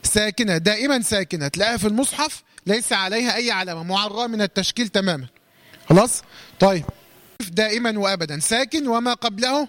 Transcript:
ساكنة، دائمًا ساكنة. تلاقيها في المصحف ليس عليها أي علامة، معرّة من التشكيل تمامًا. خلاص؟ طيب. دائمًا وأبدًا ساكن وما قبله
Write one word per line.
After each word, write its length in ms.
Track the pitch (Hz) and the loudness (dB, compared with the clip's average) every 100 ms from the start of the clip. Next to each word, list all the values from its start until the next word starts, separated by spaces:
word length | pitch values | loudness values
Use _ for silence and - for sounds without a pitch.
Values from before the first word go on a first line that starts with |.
ساكنة، 540 | - 208 214 208 226 165 | 0 0 0 -2 0 2
دائمًا 440 | 170 214 269 269 | 2 0 0 0
ساكنة. 460 | 214 208 185 170 143 | 0 -2 -2 -4 -4
تلاقيها 300 | 170 208 233 | -2 -2 0
في 100 | 208 | 0
المصحف 560 | 214 269 - 302 - _ - 175 | 0 0 -2 -4 -4 _ -12 -2
ليس 260 | 214 220 | -2 0
عليها 420 | 214 190 220 240 208 | 0 0 -2 0 0
أي 160 | 240 | 0
علامة، 320 | 196 185 165 | -2 -4 -6
معرّة 440 | 170 190 214 214 240 | -2 -2 -2 -4 -4
من 140 | 226 | 0
التشكيل 460 | 202 - 180 - 233 | -2 0 -4 -2 0
تمامًا. 400 | 208 190 156 127 _ _ _ - - - | 0 0 -2 -6 _ _ _ -20 -20 4
خلاص؟ 320 | 170 233 - - - - - | 6 6 0 -8 -20 -20 2
طيب. 260 | 190 185 - - - - - - | 4 4 -4 -12 -20 -20 -20 -12
دائمًا 600 | 196 170 214 214 240 214 | -6 0 0 0 0 0
وأبدًا 400 | 196 196 160 147 | 0 0 -4 -2
ساكن 480 | 147 226 262 320 277 | 0 0 0 -2 0
وما 260 | 233 240 | 0 0
قبله 540 | 240 240 202 254 277 | -2 -4 -2 0 0